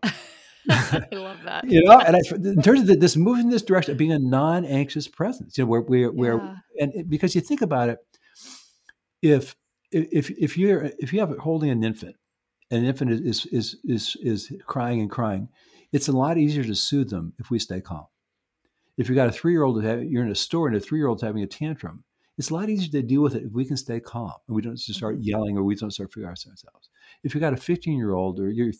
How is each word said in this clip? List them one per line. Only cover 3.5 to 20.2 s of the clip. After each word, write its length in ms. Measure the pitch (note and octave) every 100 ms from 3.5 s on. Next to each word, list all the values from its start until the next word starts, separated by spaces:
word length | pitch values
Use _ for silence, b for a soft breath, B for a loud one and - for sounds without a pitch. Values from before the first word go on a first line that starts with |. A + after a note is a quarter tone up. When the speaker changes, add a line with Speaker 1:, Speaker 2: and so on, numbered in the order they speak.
| A#3+
Speaker 2:
direction 300 | A3 F#3 D#3+
of 60 | C3+
being 140 | D#3
a 60 | D#3
non-anxious 920 | B2+ C3 D#3 E3+ D#3+ C#3 C#3+ D#3 C#3+
presence, 480 | - F#3 B3+ - -
you 80 |
know, 40 | B2
where, 120 | A#2
where, 320 | A#2 B2+ A#2+
where, 240 | E2+ B2 A#2
Speaker 1:
Yeah. 200 | G2 F#2+ - -
Speaker 2:
and 140 | C#3+
it, 140 | D3+ E3
because 260 | D3+ F#3
you 60 | F3
think 220 | - C#4+
about 260 | G3+ C3+ A#2+
it, 100 | A#2 _ B B B B B B B B _ _ _
if, 340 | D#3 C#3 C3 - _ _ _
if, 400 | E3+ D#3 D#3 C3
if 280 | - D3+ E3
you're, 320 | G3 F#3+ C#3+ -
if 160 | C3+
you 60 | F#3
have 160 | F#3+ C#3+
holding 320 | D#3 D#3+ D3+
an 120 | A#2+
infant, 320 | A2 G#2+ F2 - _ _ _ _ -
and 120 | B2
an 40 | A#2+
infant 240 | C3 B2+
is, 360 | A2+ - G#2+ -
is, 300 | B2 G#2 -
is, 320 | - A2+ - -
is 300 | D3+ G#2 - G2 -
crying 340 | C3+ A#2+ A#2+
and 100 | G#2
crying, 380 | - A2 G2 G#2+ b b b b
it's 160 | C#3+ -
a 40 |
lot 240 | C3 C#3 E3+
easier 260 | D3 D3
to 120 | A#2
soothe 340 | G2 - C#3+ A#2
them 240 | F#2 E2 -
if 120 | -
we 80 | A#2
stay 220 | - F#2
calm. 260 | - D#2+ C#2+ _ _ _ _ _ _ _ _ -
If 100 | A#2
you 60 |
got 140 | B2+ B2
a 40 |
three-year-old, 480 | - E3+ E3+ C#3 A2+
who 80 | A2
have, 160 | A#2+
you're 200 | B2+ B2